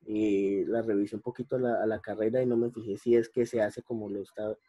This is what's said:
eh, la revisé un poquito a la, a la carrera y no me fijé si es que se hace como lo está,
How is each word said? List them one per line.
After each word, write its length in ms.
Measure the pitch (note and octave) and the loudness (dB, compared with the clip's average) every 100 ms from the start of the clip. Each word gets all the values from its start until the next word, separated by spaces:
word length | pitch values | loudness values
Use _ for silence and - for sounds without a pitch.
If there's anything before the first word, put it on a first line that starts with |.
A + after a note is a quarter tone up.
| - | -6
eh, 580 | G#2+ G#2+ G2 G2 G2 F2 | 0 2 2 2 0 0
la 140 | A2+ | -2
revisé 340 | A2+ G2+ G#2 G#2 | 0 0 0 -4
un 40 | |
poquito 360 | B2 - A#2+ C3 | -8 -8 -4 -2
a 20 | |
la, 240 | B2 A2+ | 0 0
a 20 | A2 | 0
la 140 | G#2+ | -2
carrera 400 | - G#2 A2 B2+ | -4 -2 0 2
y 40 | B2 | 2
no 100 | A#2 | 2
me 140 | A#2 | 0
fijé 260 | A#2 A2 G2+ | -2 -8 -4
si 180 | A#2+ A#2 | 4 4
es 140 | A2+ | 4
que 160 | - A#2 | 0 0
se 160 | A#2 | 2
hace 220 | G#2 - | 0 -2
como 260 | - A#2 G#2 | -8 -8 -6
lo 120 | G2+ | -8
está, 340 | F#2+ - G#2+ G#2+ | -8 -6 -6 -6